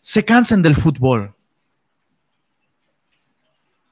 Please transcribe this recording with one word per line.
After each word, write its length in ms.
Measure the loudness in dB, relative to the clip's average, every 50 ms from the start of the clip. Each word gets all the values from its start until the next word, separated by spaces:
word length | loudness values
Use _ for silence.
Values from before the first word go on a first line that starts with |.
se 220 | _ -4 -4 -4 0
cansen 380 | 2 2 2 2 2 0 2
del 140 | 2 2 2
fútbol". 600 | 2 0 -2 -2 0 -2 0 0 -2 -4 -8 -16 _ _ _ _ _ _ _ _ _ _ _ _ _ _ _ _ _ _ _ _ _ _ _ _ _ _ _ _ _ _ _ _ _ _ _ _ _ _ _ _ _ _ _ _ _ _ _ _ _ _ _